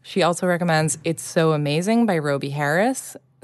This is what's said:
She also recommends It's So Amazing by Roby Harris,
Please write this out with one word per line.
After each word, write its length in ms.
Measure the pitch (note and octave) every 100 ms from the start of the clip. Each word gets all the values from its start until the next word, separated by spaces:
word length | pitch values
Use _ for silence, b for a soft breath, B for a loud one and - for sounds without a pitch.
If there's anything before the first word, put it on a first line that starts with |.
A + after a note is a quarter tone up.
She 200 | - F#3+
also 240 | E3 F3 F3+
recommends 520 | E3+ F3 D#3 D#3 D#3
It's 180 | E3 D#3+
So 300 | - F3+ D#3+
Amazing 540 | D#3 D3 D3+ F#3 A3+ A3+
by 120 | E3+
Roby 320 | D3 C#3 C#3
Harris, 640 | C#3+ C#3+ E3 A#3 C4 - - - _